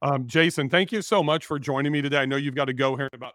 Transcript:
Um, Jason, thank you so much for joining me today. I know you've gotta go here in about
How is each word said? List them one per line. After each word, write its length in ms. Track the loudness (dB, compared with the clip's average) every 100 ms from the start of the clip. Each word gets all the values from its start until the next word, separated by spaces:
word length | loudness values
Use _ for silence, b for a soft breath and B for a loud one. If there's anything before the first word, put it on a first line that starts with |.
Um, 240 | -2 -2 2
Jason, 420 | 2 4 2 2
thank 220 | 2 2
you 100 | -2
so 220 | 0 2
much 240 | 2 0 -2
for 100 | -6
joining 340 | -2 -2 0
me 120 | 0
today. 160 | 0 0
I 60 | 0
know 80 | -2
you've 180 | -2
gotta 200 | -2 -2
go 220 | 0 0 0
here 120 | -6
in 40 | -8
about 180 | -16